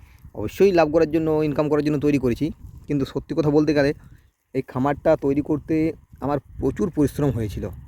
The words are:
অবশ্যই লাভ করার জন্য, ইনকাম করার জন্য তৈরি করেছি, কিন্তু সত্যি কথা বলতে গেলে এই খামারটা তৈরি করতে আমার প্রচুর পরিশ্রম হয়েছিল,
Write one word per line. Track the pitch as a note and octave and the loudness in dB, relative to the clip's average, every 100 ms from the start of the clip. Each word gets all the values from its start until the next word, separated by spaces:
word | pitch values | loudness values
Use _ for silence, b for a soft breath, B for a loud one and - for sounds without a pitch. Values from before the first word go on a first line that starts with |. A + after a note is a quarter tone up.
| b b - | b b -16
অবশ্যই | - G#2+ - G3 | -10 -8 2 4
লাভ | E3+ D#3 | 4 2
করার | E3 D#3 | 2 2
জন্য, | D#3+ D#3 D#3 | 2 0 0
ইনকাম | D3+ C#3+ D3+ | 0 0 0
করার | D3+ D3 | 0 0
জন্য | D3 D3 | 0 0
তৈরি | C#3+ | 2
করেছি, | B2 A2+ D3 - - - - | 0 0 -4 -6 -16 -16 -4
কিন্তু | D3 C3 | -2 -2
সত্যি | C3+ - | -6 -4
কথা | D3 D3+ | -2 2
বলতে | D3+ D3+ | 2 4
গেলে | D3 C#3 - b b b _ _ | 2 2 -2 b b b _ _
এই | C3 | -8
খামারটা | - B2+ C#3 C#3+ D#3+ D#3 | -6 -2 -2 0 2 2
তৈরি | C#3 C#3+ | 2 0
করতে | D3 D3 - D#3 D#3+ - _ - | 0 -4 -2 0 0 -4 _ -8
আমার | C3+ C#3+ - - | -4 -4 -6 -4
প্রচুর | C3+ - G3+ | -4 -2 -2
পরিশ্রম | D3+ C#3 - C#3+ | 0 0 0 -2
হয়েছিল, | A#2+ A2 G#2 G2+ - | -2 -4 -6 -8 -10